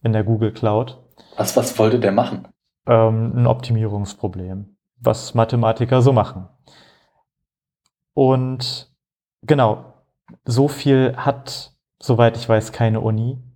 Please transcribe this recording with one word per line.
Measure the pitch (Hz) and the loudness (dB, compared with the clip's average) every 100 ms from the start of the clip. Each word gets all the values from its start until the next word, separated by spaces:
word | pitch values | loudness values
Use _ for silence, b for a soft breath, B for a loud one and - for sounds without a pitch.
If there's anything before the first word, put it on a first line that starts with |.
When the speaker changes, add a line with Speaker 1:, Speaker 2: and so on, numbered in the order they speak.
| 117 | 0
Speaker 1:
In | |
der | 110 | 0
Google | 104 113 110 | 0 0 0
Cloud. | - 113 107 123 - _ _ b - | -2 -2 0 -4 -10 _ _ b -8
Speaker 2:
Was, | - - | -2 0
was | - - | -2 0
wollte | 107 120 | 2 2
der | 101 | 0
machen? | 101 123 - - _ _ _ - | 0 -2 -6 -14 _ _ _ 0
Speaker 1:
Ähm, | 117 113 113 113 120 | 2 4 0 -2 0
ein | 120 | 0
Optimierungsproblem, | 113 - 113 110 101 101 - 104 90 92 92 98 _ _ _ | 0 -2 -2 -2 -4 -8 -8 -8 -8 -10 -12 -14 _ _ _
was | 120 117 - | -2 -2 -4
Mathematiker | 117 113 120 113 110 120 127 | 0 0 2 0 0 0 4
so | 127 | 4
machen. | 127 98 95 92 _ _ b b b b b _ _ _ _ _ _ _ _ _ | 4 0 -6 -16 _ _ b b b b b _ _ _ _ _ _ _ _ _
Und | - 131 131 127 131 - - - _ _ _ _ _ | 0 2 2 0 -6 -8 -10 -16 _ _ _ _ _
genau, | - 147 117 104 - _ _ _ _ - | 0 4 4 0 -8 _ _ _ _ -16
so | - 120 143 | -4 0 0
viel | - 143 135 131 127 | 0 2 4 4 0
hat, | - 139 - - - _ _ _ | -4 -4 -8 -16 -16 _ _ _
soweit | - 120 117 113 | -2 2 2 2
ich | - | 0
weiß, | 110 107 | 0 0
keine | - 113 110 | -2 -2 0
Uni. | 110 110 117 131 - | -2 -2 -4 -8 -16